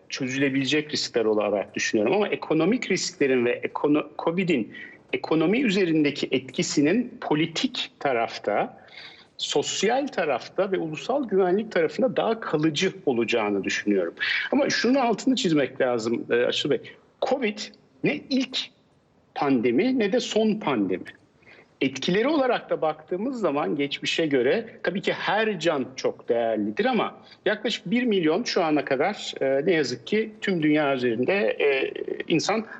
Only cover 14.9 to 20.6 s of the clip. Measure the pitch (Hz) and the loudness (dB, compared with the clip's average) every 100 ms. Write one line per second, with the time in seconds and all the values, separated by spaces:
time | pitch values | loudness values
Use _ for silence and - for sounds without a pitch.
14.9 | 269 240 214 - 262 185 156 127 127 131 | 2 2 0 0 0 2 2 2 0 0
15.9 | 120 110 117 - 120 123 - 151 - - | 0 0 -2 0 2 2 0 0 -2 -4
16.9 | - _ _ - 277 226 214 - - _ | -20 _ _ -2 0 0 -4 -10 -16 _
17.9 | _ 170 294 - 262 254 - - _ _ | _ -2 -2 -2 -2 -2 -4 -8 _ _
18.9 | _ _ _ _ - 143 131 123 120 240 | _ _ _ _ -4 0 2 2 2 2
19.9 | 262 202 240 - 208 220 196 | 2 0 0 0 2 2 2